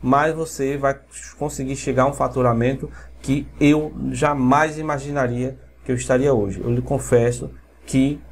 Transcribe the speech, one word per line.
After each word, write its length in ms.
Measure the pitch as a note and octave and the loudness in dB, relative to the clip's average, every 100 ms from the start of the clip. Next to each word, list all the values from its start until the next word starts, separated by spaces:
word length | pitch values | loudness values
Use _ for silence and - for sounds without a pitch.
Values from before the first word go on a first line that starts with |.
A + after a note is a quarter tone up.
Mais 340 | B2+ C#3 D3+ D#3+ | 2 2 2 -2
você 400 | D#3+ - C3+ C#3+ | -6 -4 -4 -2
vai 240 | C#3 C#3 _ - - - | -2 -2 _ -20 -20 -8
conseguir 400 | D3 - C3 C3+ | -6 -6 -6 -6
chegar 260 | - B2+ | -2 2
a 40 | C3 | 2
um 60 | |
faturamento 760 | C#3+ C3 B2 B2 A#2 A#2+ C#3 - - - - | 2 -2 2 2 2 0 -2 -8 -14 -20 -16
que 260 | - C#3 C#3 - | -2 -2 -2 2
eu 360 | D3 D3+ D3+ - C3 | 4 4 2 -6 -6
jamais 680 | B2+ D3 C#3+ B2+ C#3 D#3 D#3 | 0 0 2 4 4 4 0
imaginaria 800 | D#3 C#3+ C#3 C#3+ B2+ A#2+ B2+ C3 - - - | -4 -4 -4 -2 -2 -2 -4 -8 -18 -18 -4
que 80 | |
eu 20 | B2+ | -4
estaria 380 | - B2+ C#3+ | 0 2 4
hoje. 260 | B2+ G2 F#2+ | 2 2 -2
Eu 80 | - | -2
lhe 120 | A#2+ | -2
confesso 720 | B2 C#3 - B2 A#2 B2 C#3 - - - - | 0 -4 2 4 4 -2 -8 -14 -20 -20 -2
que 340 | C3 C3+ D3 - | 2 2 0 -10